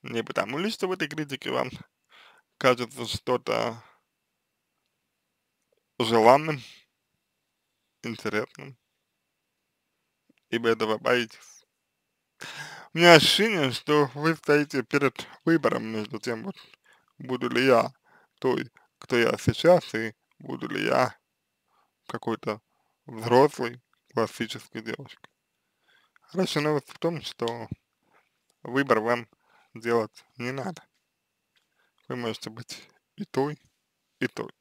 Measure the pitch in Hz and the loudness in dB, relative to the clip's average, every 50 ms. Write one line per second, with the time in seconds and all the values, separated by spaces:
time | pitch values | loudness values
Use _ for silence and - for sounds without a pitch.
0 | - 127 120 117 113 - - - 98 104 127 147 185 220 220 - - 185 185 185 | -14 -6 -6 -6 -6 -4 -4 -4 -4 -4 -4 -4 -4 -4 -4 -4 -4 -6 -4 -4
1 | 165 143 156 156 151 143 139 - - 127 127 127 131 127 - - - _ _ _ | -6 -6 -6 -8 -8 -8 -10 -10 -8 -6 -4 -4 -4 -6 -8 -14 -20 _ _ _
2 | _ _ _ - - - _ _ _ _ _ _ - 131 123 120 123 113 - - | _ _ _ -20 -20 -20 _ _ _ _ _ _ 2 2 2 2 -2 -10 -10 -12
3 | 120 107 - - _ - 127 120 - - 113 113 113 117 113 117 - - _ _ | -10 -8 -8 -8 _ -2 -2 -2 -2 -2 -2 -2 -2 -4 -6 -10 -18 -20 _ _
4 | _ _ _ _ _ _ _ _ _ _ _ _ _ _ _ _ _ _ _ _ | _ _ _ _ _ _ _ _ _ _ _ _ _ _ _ _ _ _ _ _
5 | _ _ _ _ _ _ _ _ _ _ _ _ _ _ _ _ _ _ _ _ | _ _ _ _ _ _ _ _ _ _ _ _ _ _ _ _ _ _ _ _
6 | - 110 117 113 107 117 131 143 156 160 151 135 113 - - - _ _ _ _ | -2 2 4 6 8 8 8 6 6 -2 -6 -6 -8 -18 -20 -20 _ _ _ _
7 | _ _ _ _ _ _ _ _ _ _ _ _ _ _ _ _ _ _ _ _ | _ _ _ _ _ _ _ _ _ _ _ _ _ _ _ _ _ _ _ _
8 | - 113 113 104 - 107 101 107 107 - _ - 143 139 131 _ _ _ _ _ | -12 -12 -12 -8 -8 -6 -4 -4 -6 -6 _ -20 -20 -20 -20 _ _ _ _ _
9 | _ _ _ _ _ _ _ _ _ _ _ _ _ _ _ _ _ _ _ _ | _ _ _ _ _ _ _ _ _ _ _ _ _ _ _ _ _ _ _ _
10 | _ _ _ _ _ _ _ _ _ _ - 117 117 117 117 110 113 107 110 104 | _ _ _ _ _ _ _ _ _ _ -6 0 2 2 2 2 0 -2 -2 -2
11 | - 127 123 123 120 113 - - - - - - _ _ _ _ _ _ _ _ | 2 2 2 2 0 -4 -8 -20 -20 -20 -20 -20 _ _ _ _ _ _ _ _
12 | _ _ _ _ _ _ _ _ - - - - - - - - - - _ 160 | _ _ _ _ _ _ _ _ -18 -18 -16 -16 -16 -16 -18 -20 -20 -12 _ 6
13 | 170 175 170 147 - - - - 202 226 214 175 143 131 117 - - - 147 151 | 10 12 12 10 10 6 2 2 2 0 0 0 -2 -2 -2 -6 -2 0 2 2
14 | 147 135 120 139 147 160 165 151 - - 147 147 147 143 - 135 117 _ - 143 | 2 0 -2 -4 -4 -4 -4 -2 0 2 2 2 2 0 -4 -6 -4 _ 0 2
15 | 139 131 - - - - - - _ 160 165 160 139 110 - 113 113 110 110 110 | 2 0 -2 -2 -16 -16 -16 -6 _ 2 2 4 2 2 0 0 -6 -6 -6 -6
16 | 107 - - 110 - 127 117 - - 196 - - - _ - _ _ _ _ _ | -8 -8 -10 -10 -8 -8 -8 -8 -8 -14 -14 -16 -20 _ -20 _ _ _ _ _
17 | _ _ _ _ 143 127 127 123 127 123 123 120 127 135 123 113 117 131 - _ | _ _ _ _ -10 -8 -6 -4 -4 -2 0 2 4 6 6 4 4 0 -6 _
18 | _ _ _ _ _ _ _ _ - 131 127 - - 120 _ - _ _ _ _ | _ _ _ _ _ _ _ _ -2 -2 -2 -2 -4 -8 _ -20 _ _ _ _
19 | - - 127 120 117 - - 104 - - 110 - - 160 180 165 - - - 110 | -6 0 2 2 4 2 2 0 0 -2 -2 2 6 6 6 6 4 -2 -6 -6
20 | 113 110 107 _ _ _ _ _ - - - - - - - - 52 57 65 - | -6 -6 -8 _ _ _ _ _ -14 -12 -12 -10 -10 -8 -6 -2 0 2 2 2
21 | 127 120 - _ _ _ _ _ _ _ _ _ _ _ _ _ _ _ _ _ | 2 0 -2 _ _ _ _ _ _ _ _ _ _ _ _ _ _ _ _ _
22 | _ - - 117 - - 113 107 - 117 107 110 _ _ _ _ _ _ _ _ | _ -12 -12 -8 -6 -6 -6 -4 -4 -8 -8 -8 _ _ _ _ _ _ _ _
23 | _ - 127 110 110 117 120 127 139 147 - - 127 117 123 127 _ _ _ _ | _ -18 -16 -10 -2 2 6 6 6 6 2 -4 -8 -8 -8 -12 _ _ _ _
24 | _ _ _ - 110 107 - - 117 110 - 110 - - _ 117 110 113 110 - | _ _ _ -2 -2 -2 -2 -8 -8 -8 -8 -14 -16 -14 _ -12 -10 -10 -12 -12
25 | 139 127 - _ - - _ _ _ _ _ _ _ _ _ _ _ _ _ _ | -12 -20 -20 _ -20 -20 _ _ _ _ _ _ _ _ _ _ _ _ _ _
26 | _ _ _ _ _ _ - 175 185 - - 156 147 151 151 143 - - - - | _ _ _ _ _ _ -4 -4 -4 -2 -2 -4 -2 -2 -2 -2 -4 -8 -18 -6
27 | - 165 170 151 - - - _ 117 117 117 117 113 - - _ _ _ _ _ | -6 -6 -6 -6 -12 -14 -10 _ -8 -8 -6 -8 -12 -14 -14 _ _ _ _ _
28 | _ _ _ _ _ _ _ _ _ _ _ _ _ 117 120 135 139 139 123 110 | _ _ _ _ _ _ _ _ _ _ _ _ _ -4 -2 -2 2 2 2 2
29 | 107 117 120 120 113 _ _ _ _ _ _ _ _ _ _ 117 110 117 117 117 | 2 0 -2 -2 -4 _ _ _ _ _ _ _ _ _ _ -10 -4 0 0 0
30 | 110 107 _ - - _ _ - 120 123 131 135 - - 165 - _ _ _ _ | 0 -2 _ -20 -20 _ _ -10 -8 -8 -8 -8 -10 -10 -12 -14 _ _ _ _
31 | _ _ _ _ _ _ _ _ _ _ _ _ _ _ _ _ _ _ _ _ | _ _ _ _ _ _ _ _ _ _ _ _ _ _ _ _ _ _ _ _
32 | _ _ 127 127 120 117 107 - - 110 110 117 120 - - - - _ _ _ | _ _ -10 -8 -6 -8 -8 -8 -12 -14 -14 -16 -18 -18 -18 -20 -20 _ _ _
33 | _ _ _ - - _ - 131 139 147 151 - _ _ _ _ _ _ _ _ | _ _ _ -16 -16 _ -4 -4 -4 -4 -6 -12 _ _ _ _ _ _ _ _
34 | _ _ _ _ 127 127 _ - - - _ _ | _ _ _ _ -8 -8 _ -8 -12 -12 _ _